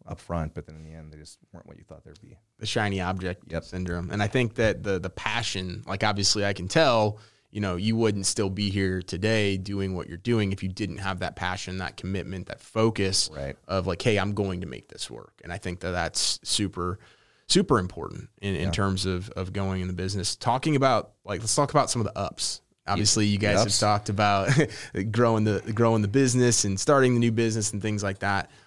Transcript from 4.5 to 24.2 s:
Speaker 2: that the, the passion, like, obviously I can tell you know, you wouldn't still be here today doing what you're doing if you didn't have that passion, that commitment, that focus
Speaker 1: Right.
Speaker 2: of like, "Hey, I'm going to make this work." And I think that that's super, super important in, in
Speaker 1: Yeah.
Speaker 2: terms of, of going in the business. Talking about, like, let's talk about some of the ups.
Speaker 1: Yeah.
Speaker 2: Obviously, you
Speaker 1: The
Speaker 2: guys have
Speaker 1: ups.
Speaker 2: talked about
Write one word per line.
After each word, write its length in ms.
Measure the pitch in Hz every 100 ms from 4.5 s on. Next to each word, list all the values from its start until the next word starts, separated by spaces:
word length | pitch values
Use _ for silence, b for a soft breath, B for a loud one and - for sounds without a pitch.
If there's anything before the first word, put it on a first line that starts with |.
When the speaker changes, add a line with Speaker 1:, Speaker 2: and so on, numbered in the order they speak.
| 113
Speaker 2:
that 260 | 110 -
the, 140 | 101 92
the 120 | 87
passion, 720 | - 104 117 107 95 92 101 -
like, 180 | 98 107
obviously 400 | 101 98 104 101
I 80 |
can 160 | 98 92
tell 500 | - 147 113 107 104 B B B
you 100 | 104
know, 140 | 101 90
you 180 | 110 113
wouldn't 300 | 110 101 95
still 220 | - 98
be 200 | 95 101
here 320 | 101 95 92
today 560 | - 90 110 110 101 95
doing 380 | 95 98 95 90
what 120 | -
you're 100 | 87
doing 340 | 120 113 98
if 100 | 95
you 80 | 95
didn't 280 | 92 98 87
have 200 | 95 90
that 160 | 90 -
passion, 440 | 92 92 92 95
that 180 | 87 -
commitment, 480 | 90 95 - 92 -
that 140 | -
focus 680 | - 110 113 101 95 95 -
Speaker 1:
Right. 220 | 71 69 - -
Speaker 2:
of 200 | 95 92
like, 140 | 87
"Hey, 160 | 123 101
I'm 140 | 98
going 280 | 101 98 90
to 60 | 85
make 200 | 60 -
this 220 | - -
work." 240 | 55 50 _
And 80 | -
I 60 | 85
think 220 | 92 90
that 120 | 90
that's 480 | 87 82 - - -
super, 560 | - - 98 90 90 92 b b b b -
super 320 | 190 - 113
important 500 | 92 - 50 - - _
in, 120 | 101 80
in 60 | 95
Speaker 1:
Yeah. 60 |
Speaker 2:
terms 340 | - 98 95 95
of, 220 | 90 104
of 200 | 95 92
going 300 | 98 95 92
in 60 | 92
the 60 | 90
business. 400 | 95 101 - -
Talking 400 | 120 131 160 139
about, 380 | 135 110 - _ 98
like, 140 | 92
let's 160 | 113 -
talk 160 | 139
about 180 | 147 -
some 120 | 120
of 40 | 101
the 120 | -
ups. 440 | 98 - - - _ _ -
Speaker 1:
Yeah. 80 |
Speaker 2:
Obviously, 320 | 101 104 110 104
you 140 | 101
Speaker 1:
The 60 | 104
Speaker 2:
guys 100 | 101
have 100 | 104
Speaker 1:
ups. 120 | -
Speaker 2:
talked 300 | 104 104 -
about 400 | 101